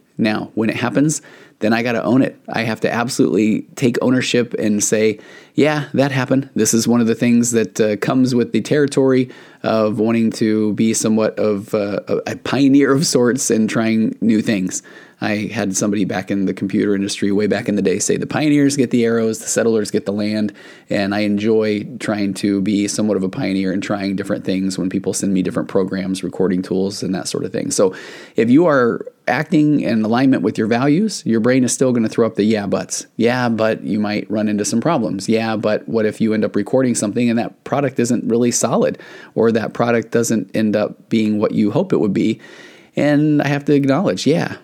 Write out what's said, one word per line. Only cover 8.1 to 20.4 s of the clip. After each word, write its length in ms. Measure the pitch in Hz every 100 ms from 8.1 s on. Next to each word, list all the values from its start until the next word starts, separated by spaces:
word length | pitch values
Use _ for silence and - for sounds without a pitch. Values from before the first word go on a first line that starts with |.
| 131 127
with 180 | 120 117
the 100 | 117
territory 680 | 101 147 139 139 135 127 127 - - -
of 380 | - 110 107 104
wanting 320 | 110 113 113
to 420 | - 113 107 107
be 200 | 101 113 110
somewhat 420 | 117 110 107 -
of, 380 | 104 104 101 110
uh, 240 | 101 98 -
a, 240 | - -
a 40 | -
pioneer 540 | - 127 139 139 135
of 140 | 139 170
sorts 460 | 135 123 127 -
and 180 | 110 107
trying 460 | 120 113 110 110 -
new 200 | 113 107
things. 400 | 113 104 92 - - - - _
I 280 | 110 104 101
had 240 | 104 101 95
somebody 260 | 107 104
back 280 | 92 101 -
in 140 | 101 95
the 80 |
computer 420 | - 98 104 101 98
industry 360 | 98 - 101
way 140 | 101 104
back 240 | 101 -
in 60 | 104
the 80 |
day 160 | 95 95
say, 180 | - 90
"The 80 | -
pioneers 500 | - 151 147 139 139
get 140 | 120
the 160 | 123 113
arrows, 320 | 117 113 110
the 80 | -
settlers 460 | - 113 113 104
get 160 | 98 -
the 40 |
land." 400 | 104 107 107